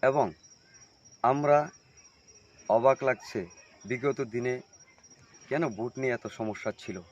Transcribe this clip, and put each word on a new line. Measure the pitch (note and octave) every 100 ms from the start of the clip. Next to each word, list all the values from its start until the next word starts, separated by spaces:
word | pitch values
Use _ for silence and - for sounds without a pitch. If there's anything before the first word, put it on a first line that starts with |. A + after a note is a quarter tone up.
| B2+
এবং | C#3 A2 D#2 _ _ _ _ - _ _ _
আমরা | A#2+ C#3 D3 D3 D3+ - _ _ _ _ _ _ _ _ -
অবাক | A2 B2+ C3+
লাগছে | C3+ A#2+ - A2 F2 - _ _ G2
বিগত | B2 C#3 C3
দিনে | C3 A#2+ B2 B2+ - _ _ _ _ _ _ - -
কেন | C#3 E3
ভোট | G#2 A#2+ B2+
নিয়ে | C3 A#2+
এত | G#2+
সমস্যা | - A2 G#2 - G2+
ছিল | - F#2 F2